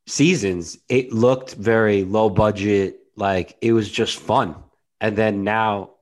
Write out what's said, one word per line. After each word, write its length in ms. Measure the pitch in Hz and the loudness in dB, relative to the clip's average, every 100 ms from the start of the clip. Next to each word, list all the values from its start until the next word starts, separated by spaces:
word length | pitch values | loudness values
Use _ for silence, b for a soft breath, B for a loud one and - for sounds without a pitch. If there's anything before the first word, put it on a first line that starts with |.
| - | -8
seasons, 720 | - 156 175 98 90 82 - - | 2 2 2 -2 -4 -8 -16 -2
it 220 | 123 127 | -2 0
looked 440 | 110 123 131 - - | 2 2 2 -4 -4
very 480 | 104 113 107 101 | 0 2 4 2
low 260 | 92 107 110 | 0 0 2
budget. 720 | 95 107 101 104 101 95 - _ - | 2 2 0 0 0 0 -6 _ -6
Like, 420 | 98 95 - _ | -2 -2 -4 _
it 120 | 113 | 0
was 160 | 113 101 | 0 0
just 300 | 110 110 - | -2 -4 -4
fun. 340 | - 120 104 73 - _ _ _ | -2 0 0 -8 -20 _ _ _
And 140 | 110 104 | -4 0
then 280 | 110 101 | 0 0
now, 520 | 101 110 110 101 92 _ | -2 0 -2 -4 -8 _